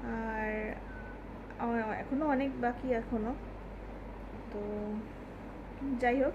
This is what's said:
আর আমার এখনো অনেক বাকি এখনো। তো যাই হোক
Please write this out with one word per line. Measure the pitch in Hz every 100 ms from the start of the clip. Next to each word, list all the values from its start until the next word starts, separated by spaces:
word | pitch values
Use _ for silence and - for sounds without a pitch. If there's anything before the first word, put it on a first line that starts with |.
আর | 240 226 226 220 214 214 214 - - - - - - - - -
আমার | 233 233
এখনো | 220 202 - 269 311
অনেক | 262 277 254
বাকি | 240 247 262
এখনো। | 233 226 233 214 277 - - - - - - - - - - -
তো | 208 208 208 208 214 220 - - - - - - - 277 247
যাই | 247 247
হোক | 269